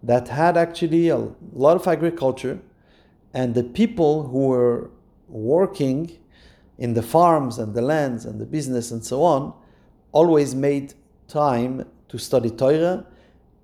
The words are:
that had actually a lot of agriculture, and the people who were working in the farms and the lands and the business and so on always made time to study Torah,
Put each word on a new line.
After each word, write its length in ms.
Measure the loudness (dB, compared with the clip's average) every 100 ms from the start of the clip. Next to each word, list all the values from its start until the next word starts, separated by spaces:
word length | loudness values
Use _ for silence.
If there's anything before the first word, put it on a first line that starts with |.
that 240 | 0 0 0
had 300 | 0 2 2
actually 520 | 0 -2 0 2 2
a 200 | 0 -4 -12 -14
lot 220 | 2 4 4
of 120 | 2
agriculture, 720 | 0 -2 -2 -2 -2 -6 -8 -14 _ _ _ _ _ _
and 220 | -4 -2 -2
the 80 |
people 640 | -2 0 0 2 2 2 -2
who 200 | 0 0
were 440 | 2 2 0 -6 -18 _ _ -18
working 920 | -8 0 0 0 -2 -2 -2 -6 -12 _ _ -20 _ _ -8
in 160 | -4
the 80 | -2
farms 560 | 2 4 4 4 0 -6
and 160 | -6
the 80 | -2
lands 440 | 0 0 -2 -6 -10
and 140 | -12
the 60 | -8
business 460 | -6 -4 -4 -4
and 120 | -8
so 200 | -6 0
on 300 | 2 2 -2 -12 _ _ _ _ _
always 420 | 2 4 4 2
made 400 | 0 0 -2 -4 -14 _ _ -8
time 600 | -2 0 0 -2 -6 -12 _ _
to 100 | -12
study 300 | -2 0 0
Torah, 560 | 0 2 2 0 -2 -8 -20 _ _ _ _